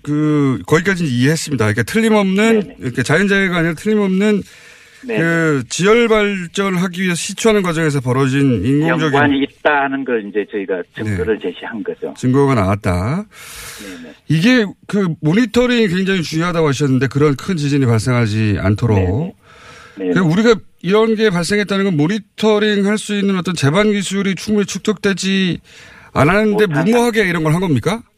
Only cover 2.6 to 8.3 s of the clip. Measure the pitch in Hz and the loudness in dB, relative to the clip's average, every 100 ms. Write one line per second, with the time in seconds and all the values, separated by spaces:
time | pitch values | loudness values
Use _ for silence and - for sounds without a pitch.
2.6 | 165 - 127 120 120 151 202 196 196 175 | -2 -10 -8 -4 0 0 2 2 0 0
3.6 | 165 160 208 214 202 185 214 208 - - | -2 -2 -2 0 0 2 2 0 -4 -18
4.6 | - - - - 254 220 165 165 160 143 | -20 -20 -20 -18 -6 -2 0 0 0 0
5.6 | 120 - 190 226 233 214 202 196 170 196 | -4 -2 2 4 4 2 0 -4 -6 -4
6.6 | 196 180 190 175 190 170 - 196 226 208 | -2 -2 -4 -2 -4 -4 -6 0 2 2
7.6 | 180 160 160 143 123 127 139 | 0 0 0 0 0 0 2